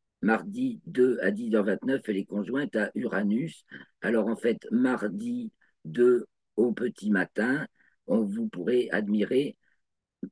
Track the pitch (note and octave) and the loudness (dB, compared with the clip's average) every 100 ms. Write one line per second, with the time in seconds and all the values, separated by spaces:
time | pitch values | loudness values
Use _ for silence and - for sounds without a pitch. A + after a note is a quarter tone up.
0 | _ _ G#3 - - A#3+ C4 A3+ - B2+ | _ _ 0 0 -2 -4 -4 -4 -2 4
1 | B2+ A#2 F#2+ G#2 A#2 G#2+ G#2 F#2+ B2+ C3+ | 4 4 0 -2 0 2 2 0 -2 -2
2 | - G2 G2 G#2 G2+ C3+ C3 A2 - G#2+ | -2 -4 -4 -6 -4 -4 -2 -2 -2 -4
3 | A#2 F#2+ G#2 A2+ D#3+ - _ - - _ | -4 -2 0 0 -2 -10 _ -20 -20 _
4 | G2+ A2+ G#2 A2 A#2 A2 - B2 C3 A2+ | 0 0 0 0 -2 -2 -2 0 2 0
5 | G#2 G2 A#2+ B2 A#2 - _ _ D#3+ A#2+ | -4 -4 -6 -6 -8 -14 _ _ -4 4
6 | B2 A#2+ - _ _ - A#2+ G#2+ A#2+ - | 6 4 0 _ _ 0 0 0 -4 -4
7 | G#2 G2+ E2+ - A#2+ D3 - _ _ _ | 0 0 0 -2 0 -2 -4 _ _ _
8 | - G2+ G#2 A2+ A2+ F2+ E2 B2 A#2+ G2 | -2 0 0 -2 -6 -4 0 0 0 -2
9 | G2+ G#2 G2 C3 D3 - _ _ _ _ | 0 0 2 2 0 -4 _ _ _ _
10 | _ _ - | _ _ -12